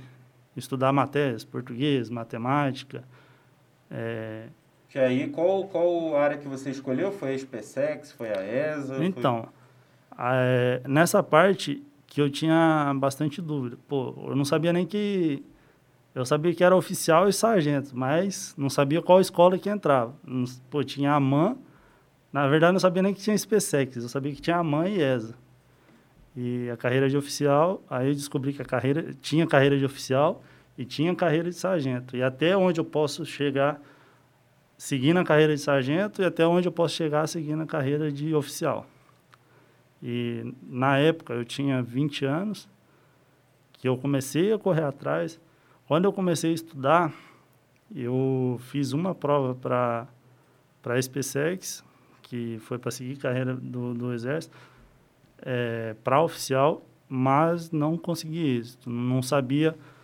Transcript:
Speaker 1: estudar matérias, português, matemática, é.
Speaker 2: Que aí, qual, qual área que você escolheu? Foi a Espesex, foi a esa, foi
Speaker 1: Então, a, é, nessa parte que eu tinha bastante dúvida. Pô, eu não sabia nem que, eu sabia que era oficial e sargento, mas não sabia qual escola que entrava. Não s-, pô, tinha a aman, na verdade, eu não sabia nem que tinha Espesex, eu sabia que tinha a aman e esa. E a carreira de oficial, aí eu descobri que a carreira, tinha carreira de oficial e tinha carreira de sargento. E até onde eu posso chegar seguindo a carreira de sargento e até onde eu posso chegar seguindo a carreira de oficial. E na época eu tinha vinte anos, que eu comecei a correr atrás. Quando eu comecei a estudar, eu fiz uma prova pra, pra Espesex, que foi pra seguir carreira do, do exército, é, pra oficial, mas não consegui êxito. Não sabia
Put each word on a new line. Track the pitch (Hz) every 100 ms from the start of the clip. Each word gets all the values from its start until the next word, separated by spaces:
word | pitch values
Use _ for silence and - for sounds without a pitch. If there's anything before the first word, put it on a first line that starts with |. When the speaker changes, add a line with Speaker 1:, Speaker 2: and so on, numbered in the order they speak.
| - - _ _ _ -
Speaker 1:
estudar | - 131 131
matérias, | 139 135 143 143 113
português, | - 127 127 120 147 139 110
matemática, | 117 113 117 120 143 143 - - 127 - - - _ _ _ _ _ -
é. | 127 113 113 110 110 117 - _ _ _
Speaker 2:
Que | 143
aí, | 127 127 151
qual, | 160 175 190 -
qual | 170 175 170 160 147
área | 147 143
que | 143
você | 135 139
escolheu? | 131 131 127 190
Foi | 196 135
a |
Espesex, | 135 135 113 101 135 151 147 -
foi | - 113
a | 98
esa, | 98 123 151 151 139 135
foi | 175
Speaker 1:
Então, | 180 127 117 113 - _ _ _ _ -
a, | - 123 127
é, | 127 127 123 127 127
nessa | 143 160 208
parte | - 151 190 190 - 139 - _ -
que | -
eu | 147
tinha | 143 160 160 165 156 143 139
bastante | 139 131 147 170
dúvida. | 165 147 123 120 -
Pô, | 139 127 127 135
eu | 131
não | 139
sabia | 160 165
nem | 175 180
que, | 208 208 196 160 143 - _ _ _ _ _ _
eu | 131 127
sabia | 151 170
que | 165
era | 180 185
oficial | - 180 - 160 202
e |
sargento, | 190 226 214 147 143 131 127
mas | 131 160 196 185 - -
não | 139
sabia | 139 139 160
qual | 165 185
escola | 185 - 175 185
que | 196
entrava. | 208 160 135 117 139
Não | - 127
s-, | 123 127 -
pô, | 147
tinha | 131 139 143
a | 147
aman, | 135 139 185 247 - _ _ _ _ _ _
na | 139 139
verdade, | 156 165
eu |
não | 185
sabia | 185 180
nem | 190
que | 190
tinha | - 208
Espesex, | - 214 196 147 131 123
eu | 120
sabia | 139 139
que | 143
tinha | - 170
a |
aman | 160 143 180
e | 208
esa. | 139 127 110 117 _ _ _ _ _ _ _ _ _ 127
E | 123 123 120
a | 113
carreira | 123 131 135
de | 143
oficial, | 143 - 143 143 170 196 -
aí | 131 135
eu | 143
descobri | 143 147 131
que | 143
a | 131
carreira, | 127 127 147 - 135
tinha | - 151 160
carreira | 147 139 139
de | 135
oficial | - - 131 156 - - - _ -
e |
tinha | 123 - 160
carreira | 180 175 151 170
de | 175
sargento. | 185 180 131 123 127 123
E |
até | 131 127 160 196
onde | 185 165
eu | 160
posso | 147 151 147
chegar | 151 - 143 135 139 143 - - _ _ _ _ _ _ _ -
seguindo | - 139 135 180
a |
carreira | 170 156 156
de | 147
sargento | 147 139 127 160 208 -
e | 180
até | 147 165
onde | 175 180
eu |
posso | 170 165 -
chegar | 160 151 156
seguindo | 170 147 156
a | 151
carreira | 160 135 147 156
de | 143 151
oficial. | 151 - - 156 107 - _ _ _ _ - _ _ _ _ _ -
E | 127 120 120 117 117 127
na | - 127 135 135
época | 156 160 - 120
eu | 120
tinha | - 139 131
vinte | 120 123 147 143 135
anos, | 151 208 196 - _ _ _ _ _ _ _ _ _ _
que | _ 127
eu | 127
comecei | 143 139 135 151 190
a | 214
correr | 202 160 147
atrás. | 139 139 156 170 - _ _ _ _ -
Quando | 151 196
eu |
comecei | 196 185 156 165
a | 165
estudar, | - 139 131 165 107 - - - _ _ _ _ - 185
eu | 120 127 131 131 127 120 -
fiz | 143 135
uma | 139 185
prova | - 143 143 131
pra, | 127 127 123 123 117 127 _ _ _ _ _ _ _
pra | 120 123
Espesex, | 127 139 127 139 156 190 - - - _ _ _
que | - 120 117 113
foi | - 123
pra | 127
seguir | - 127 135
carreira | 131 127 127
do, | 127 127 123 123
do | 120 123
exército, | 120 120 156 - - - _ - _ _ _ _ - -
é, | 123 120 117 113 110
pra | - 135
oficial, | 165 - - 131 143 170 - _ -
mas | 135 135 139 165 170 165
não | 156 151 170
consegui | 175 165 160 160 151 123
êxito. | 117 - 123
Não | 120 123 131
sabia | 127 143 123 147 160 156 - -